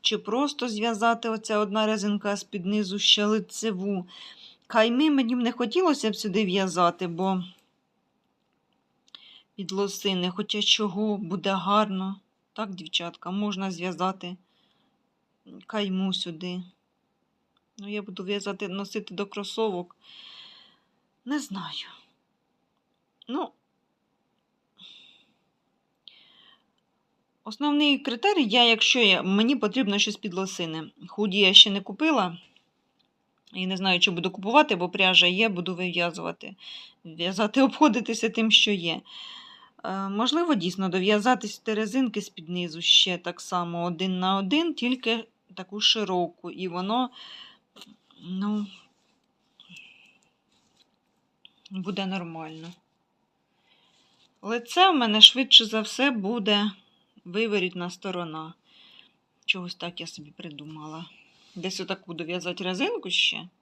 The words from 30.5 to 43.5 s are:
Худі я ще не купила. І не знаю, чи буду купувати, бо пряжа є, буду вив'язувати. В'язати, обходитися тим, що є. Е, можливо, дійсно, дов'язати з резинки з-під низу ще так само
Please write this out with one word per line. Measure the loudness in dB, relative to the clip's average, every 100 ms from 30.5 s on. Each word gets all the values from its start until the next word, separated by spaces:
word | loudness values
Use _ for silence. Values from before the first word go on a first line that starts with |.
| -6 -6 -6 -10 _ -14
Худі | -4 0 6
я | 8
ще | 10 8
не | 6
купила. | -6 -2 2 2 0 -4 -18 _ _ _ _ _ _ _ _ _ _
І | -6 -4
не | -2
знаю, | 0 2
чи | 2
буду | 0 -4
купувати, | -4 4 4 4 2
бо | -2
пряжа | 2 4 6 4
є, | 2 0
буду | 0 -4 -4
вив'язувати. | -4 -2 -2 -4 -8 -10 -16 -18 -18 -18 -20 _ -18
В'язати, | -6 -4 -2 0 4
обходитися | 4 6 4 4 -2 -2 -2
тим, | 0 4
що | 4 4
є. | 0 -2 -6 -10 -18 -18 -18 -20 -20 -20 _ -6
Е, | -4 -4
можливо, | -2 0 0 2 2
дійсно, | 0 -2 -2
дов'язати | 0 2 4 4 2 -2
з | -10 -4
резинки | -4 -2 0 0 -2
з-під | -8 -14 -8
низу | -6 -6 -4
ще | 4 6 6 0
так | -6 -8
само | -4